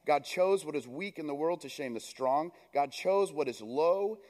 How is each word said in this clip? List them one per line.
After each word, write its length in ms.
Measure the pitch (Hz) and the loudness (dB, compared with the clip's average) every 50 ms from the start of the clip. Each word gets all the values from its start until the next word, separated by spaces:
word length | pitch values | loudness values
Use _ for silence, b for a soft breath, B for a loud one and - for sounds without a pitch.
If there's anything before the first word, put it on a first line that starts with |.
| B | B
God 200 | - 147 143 135 | 2 2 2 2
chose 400 | - - 180 185 190 196 196 156 | -2 0 2 4 4 4 2 0
what 100 | 151 151 | -2 -4
is 120 | 147 117 | -4 -6
weak 320 | 123 120 147 190 202 - - | -6 -10 -8 -8 -8 -8 -8
in 80 | 156 | -6
the 80 | 147 139 | -6 -4
world 260 | 143 156 165 175 170 | 0 0 0 0 -2
to 80 | - 135 | -6 -10
shame 240 | - - 143 127 117 | -10 -8 -6 -6 -6
the 60 | 110 | -8
strong. 520 | - - - - 131 127 135 147 160 175 B B B B - | -8 -10 -6 -2 0 2 2 2 0 -2 B B B B 0
God 180 | 139 143 - | 0 0 0
chose 400 | - - - 180 190 196 202 180 | -2 -2 2 2 4 4 4 2
what 160 | 156 147 147 | 0 -2 -2
is 140 | 131 117 - | -2 -2 -6
low 580 | 110 110 123 139 160 170 180 196 202 202 220 214 B B | -8 -4 0 2 4 4 4 4 2 -2 -2 -6 B B